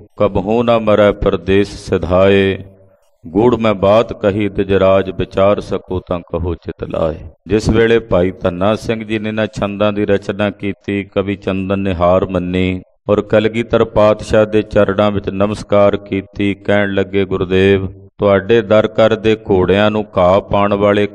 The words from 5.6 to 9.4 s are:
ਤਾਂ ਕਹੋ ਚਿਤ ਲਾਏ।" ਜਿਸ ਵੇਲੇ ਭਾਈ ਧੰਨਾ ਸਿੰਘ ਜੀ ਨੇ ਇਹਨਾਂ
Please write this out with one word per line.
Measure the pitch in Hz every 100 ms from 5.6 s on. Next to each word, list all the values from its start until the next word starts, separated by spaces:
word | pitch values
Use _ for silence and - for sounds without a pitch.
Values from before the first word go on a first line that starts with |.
| - 98 - 92
ਤਾਂ | - 87
ਕਹੋ | - 85 87 85
ਚਿਤ | - -
ਲਾਏ।" | - - 82 80 - _ -
ਜਿਸ | 107 -
ਵੇਲੇ | 110 113 113
ਭਾਈ | 113 92 92
ਧੰਨਾ | - 95 90 98 107
ਸਿੰਘ | - 113
ਜੀ | 107 110
ਨੇ | 107
ਇਹਨਾਂ | 107